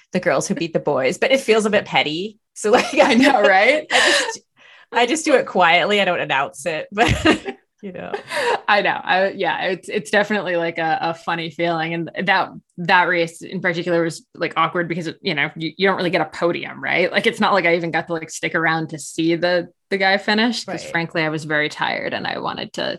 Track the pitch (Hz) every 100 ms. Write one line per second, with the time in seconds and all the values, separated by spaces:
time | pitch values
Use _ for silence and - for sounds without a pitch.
0 | _ 185 180 135 - - 165 165 - 135
1 | 131 139 196 262 254 220 208 202 - 156
2 | 139 156 208 - _ - 214 233 - 302
3 | 269 240 277 262 208 190 220 302 - -
4 | - 571 494 - _ _ - - _ 254
5 | 240 320 311 247 - 196 170 170 165 208
6 | 185 139 147 135 139 - 175 156 - 208
7 | 247 - 320 - 392 - _ _ 202 180
8 | - - - 622 494 440 - 208 180 -
9 | - 185 190 - 170 160 175 180 - 208
10 | - 208 202 208 175 170 170 165 160 156
11 | 165 165 - 170 165 165 170 165 160 170
12 | 165 - 196 190 156 - - - 175 185
13 | 175 175 165 - - 185 180 170 175 170
14 | 165 160 - - 160 165 160 175 170 175
15 | 160 - 190 151 151 165 160 156 190 190
16 | 180 175 - - 175 156 139 135 135 147
17 | 180 156 233 - 208 190 170 175 170 165
18 | 170 165 160 - 160 170 160 160 160 156
19 | - - 165 165 175 180 175 _ - 196
20 | 190 202 202 214 240 226 - 175 - 165
21 | 165 175 156 156 151 151 151 - - -
22 | - - - - - - - - -